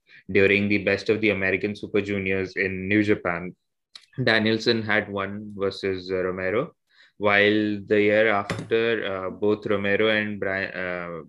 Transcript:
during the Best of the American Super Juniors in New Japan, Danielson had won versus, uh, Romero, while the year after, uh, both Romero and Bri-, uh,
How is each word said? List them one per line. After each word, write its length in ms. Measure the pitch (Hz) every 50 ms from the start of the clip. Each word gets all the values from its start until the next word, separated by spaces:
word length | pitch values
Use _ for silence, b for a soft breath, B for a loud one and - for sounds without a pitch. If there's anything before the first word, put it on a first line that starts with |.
| B B B B B -
during 380 | 98 101 98 98 101 101 101
the 120 | 101 104 98
Best 280 | 95 101 98 95 -
of 140 | - 107 104
the 80 | 110 104
American 440 | 98 95 95 95 95 95 - 104 104
Super 280 | - 110 90 - 104
Juniors 560 | 98 104 101 98 95 95 95 95 95 90 -
in 320 | 90 98 95 95 92 92 95
New 120 | 104 107
Japan, 540 | 104 101 101 - - 90 87 85 90 90 - _ _ _ _ _ _ _ - - _ _ _ 135
Danielson 600 | 123 117 110 110 107 110 113 110 - 123 113 113
had 280 | 107 104 104 107 101 101
won 440 | 98 98 95 98 101 104 107 104 104
versus, 560 | 95 98 98 95 - - 98 95 92 90 92
uh, 40 | 95
Romero, 580 | 92 90 92 90 92 92 92 - 120 165 - - _ b b b b b b b
while 640 | - 101 104 101 101 104 104 104 107 107 104 104 104 95
the 140 | 98 107 104
year 260 | 104 104 104 107 110
after, 800 | 110 104 101 101 - - - - - 113 113 113 117 113 107 -
uh, 240 | 98 95 95 92 92
both 360 | 92 - 104 104 107 104 -
Romero 440 | 101 104 98 101 101 101 101 110 110
and 280 | 107 107 104 107 104
Bri-, 360 | 98 98 98 95 98 95 - -
uh, 480 | 92 92 90 90 90 87 87 85 82 73